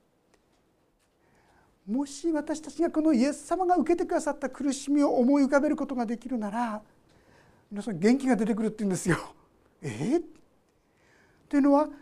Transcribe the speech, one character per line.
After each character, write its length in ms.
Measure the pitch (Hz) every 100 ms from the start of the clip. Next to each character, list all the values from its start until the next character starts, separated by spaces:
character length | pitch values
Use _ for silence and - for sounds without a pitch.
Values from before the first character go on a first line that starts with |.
| _ _ _ _ _ _ _ _ _ _ _ _ _ _ _ _ _ _ 185
も 180 | 247 285
し 240 | - 330
私 260 | 302 302 302
た 100 | 285
ち 120 | -
が 100 | 339
こ 80 | 320
の 140 | 311
イ 100 | 254
エ 80 | 269
ス 140 | - -
様 200 | 349 359
が 120 | 359
受 160 | 277
け 40 | 339
て 80 | 359
く 80 |
だ 60 | 339
さ 120 | 294
っ 80 | 285
た 100 | 262
苦 240 | - 277
し 180 | 262 -
み 100 | 294
を 120 | 285 -
思 240 | 247 285
い 60 | 269
浮 40 |
か 120 | 277
べ 80 | 294
る 80 | 302
こ 80 | 277
と 100 | 254
が 100 | 226
で 120 | 240
き 100 | 247
る 100 | 254
な 140 | 208
ら、 300 | 220 233 214 - _ _ _ _ _ _ _ _
皆 100 | 202
さ 100 | 220
ん 60 | 170
元 180 | 202 269
気 100 | 262
が 80 | 220
出 100 | 220
て 80 |
く 80 | 214
る 60 | 220
っ 20 |
て 60 | 214
言 80 | 202
う 20 |
ん 20 |
で 60 | 180
す 120 | 190
よ。 80 | 160 - - _ _ _ _
「え 360 | 151 107 175 339
っ？」 20 |
っ 40 | - - _ _ _ _ _ _ _ _ _ _ -
て 80 | 285
い 40 |
う 20 |
の 100 | 277
は、 180 | 277 302 -